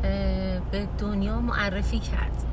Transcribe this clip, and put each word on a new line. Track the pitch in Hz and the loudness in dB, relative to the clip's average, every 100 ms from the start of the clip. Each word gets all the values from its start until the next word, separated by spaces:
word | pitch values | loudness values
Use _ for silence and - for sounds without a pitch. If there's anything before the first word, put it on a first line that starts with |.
اه، | 190 196 190 190 190 185 180 | 2 2 2 2 0 -2 -2
به | 196 202 - | -2 -2 -2
دنیا | 202 202 202 226 | -2 0 0 2
معرفی | 233 - 202 190 196 226 | 0 0 0 0 0 0
کرد. | - - - - - | 0 0 0 -2 -4